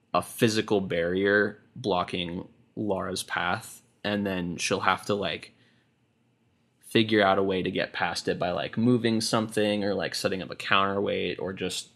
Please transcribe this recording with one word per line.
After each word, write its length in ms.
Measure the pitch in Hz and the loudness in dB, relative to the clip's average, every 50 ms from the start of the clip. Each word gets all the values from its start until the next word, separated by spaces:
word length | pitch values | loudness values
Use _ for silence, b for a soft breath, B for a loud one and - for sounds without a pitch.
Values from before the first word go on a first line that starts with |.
| _ _ - | _ _ -2
a 80 | 90 | -2
physical 580 | - - - - 127 113 107 110 107 - 107 98 | 0 -2 -2 2 2 4 4 2 0 2 2 0
barrier 800 | 98 90 87 85 85 87 90 95 101 101 101 104 101 104 - - _ _ - | 2 0 -2 0 0 0 0 2 2 4 4 4 4 2 0 -6 _ _ -14
blocking 720 | - 123 104 92 90 87 - - 92 87 85 87 92 - - _ _ _ _ - | -6 -2 0 0 0 0 -2 -2 -4 -4 -4 -6 -8 -10 -12 _ _ _ _ -10
Lara's 460 | - 110 101 95 92 92 95 92 - - | -6 -4 -2 -2 -2 -2 -4 -6 -6 -6
path, 580 | - - 90 87 87 92 117 - - - - _ _ _ _ - | -4 -2 -2 0 0 -2 -4 -6 -10 -18 -20 _ _ _ _ -4
and 200 | 104 104 101 101 | -2 -2 0 0
then 300 | 98 95 90 87 87 85 | -2 -2 -2 -4 -4 -4
she'll 240 | 90 - - 101 95 | -4 -2 -2 -2 0
have 240 | 98 95 92 - - | 2 2 0 0 0
to, 80 | - 104 | -2 -2
like, 360 | 101 95 80 85 90 - - _ b b b b b b b b b b _ _ _ _ _ _ _ _ _ _ _ _ _ _ _ _ | -2 -2 -4 -4 -6 -10 -14 _ b b b b b b b b b b _ _ _ _ _ _ _ _ _ _ _ _ _ _ _ _
figure 340 | - - 117 110 110 110 107 98 | 0 4 4 4 6 6 6 6
out 140 | 95 95 | 6 6
a 60 | 98 98 | 4 2
way 180 | 98 95 92 | 2 0 0
to 100 | 90 95 | -2 -2
get 200 | 98 92 - - - | -2 -4 -4 -4 -4
past 340 | - 92 85 82 - - | -4 -4 -2 -4 -4 -2
it 100 | 95 90 90 | -4 -2 -2
by, 120 | 87 90 | -2 -2
like, 260 | 87 80 69 - - | -2 -4 -4 -4 -2
moving 420 | 110 113 123 127 117 113 113 113 110 | 0 2 4 4 4 2 2 0 0
something 600 | 110 - - 113 110 110 - 110 104 104 104 104 98 | 0 0 0 0 0 0 0 0 0 2 0 0 0
or, 100 | 101 95 | -2 -2
like, 200 | 92 82 78 - | -2 -2 -4 -4
setting 260 | - - 98 95 92 | -2 -2 -2 -2 -2
up 100 | 82 - | -6 -8
a 40 | - | -10
counterweight 840 | - - - 107 98 98 98 98 101 101 98 92 95 92 90 92 - | -8 -2 2 2 4 4 2 0 0 0 0 -2 -2 -2 -4 -4 -4
or 120 | - 92 95 | -6 -6 -6
just, 340 | - 92 90 - - - - _ | -4 -6 -6 -6 -6 -10 -12 _